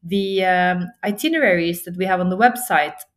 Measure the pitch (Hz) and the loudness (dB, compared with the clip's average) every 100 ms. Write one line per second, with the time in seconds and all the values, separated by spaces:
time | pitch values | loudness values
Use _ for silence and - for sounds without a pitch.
0 | 170 196 196 190 185 180 180 180 175 - | -2 -2 0 0 2 2 2 0 -4 -8
1 | 208 208 311 320 254 175 170 170 - 180 | -6 -4 -2 2 2 2 0 -4 -8 -6
2 | 185 185 180 185 240 240 - 165 151 - | -2 0 0 4 2 2 0 0 0 -6
3 | - | -20